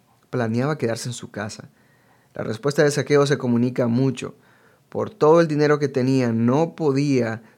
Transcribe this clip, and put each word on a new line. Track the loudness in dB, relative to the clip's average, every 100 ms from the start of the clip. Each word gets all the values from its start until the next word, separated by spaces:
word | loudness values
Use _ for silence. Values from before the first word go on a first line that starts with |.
| _ _ _
planeaba | -4 -2 -2 -2 -2
quedarse | -4 -4 -8
en |
su | -12 -12
casa. | -12 -10 -12 -20 _ _ _ _ _ _
La | -10
respuesta | -8 -6 -2 2
de | 2
Saqueo | 0 2 2 2
se | 0
comunica | 0 0 0 0 0
mucho. | 0 0 -2 -10 -14 _ _ _ _ _
Por | -8 -8
todo | 0 4 6
el | 4
dinero | 2 2 2
que | 0
tenía, | -2 0 2 2
no | 2 2 2 0 -2
podía | -2 0 0 0 0 -4 -12